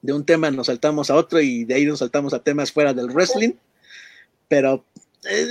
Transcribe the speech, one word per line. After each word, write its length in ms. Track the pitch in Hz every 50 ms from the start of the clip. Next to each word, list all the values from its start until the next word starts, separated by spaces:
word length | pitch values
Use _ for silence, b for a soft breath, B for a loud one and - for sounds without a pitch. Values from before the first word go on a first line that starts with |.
De 120 | - 127 139
un 120 | 147 143
tema 260 | - 170 160 160 151
nos 160 | 135 131 120
saltamos 440 | - 127 117 - 151 151 151 143 -
a 40 | 139
otro 260 | 151 165 - - 165
y 240 | 151 135 123 120 117
de 100 | 113 127
ahí 100 | 135 147
nos 160 | 147 151 139
saltamos 340 | 131 120 - 147 143 139 139
a 80 | 120 -
temas 300 | - 143 147 143 - -
fuera 200 | 156 147 143 131
del 180 | 123 123 123
wrestling. 420 | 123 151 185 180 - 208 214 233 359 _ _ _ _ B B B B B B B B B B B _ _ _ _
Pero, 360 | 156 143 135 135 135 131 _ _ _ - _ _ _ _ - -
eh, 180 | 196 214 233 240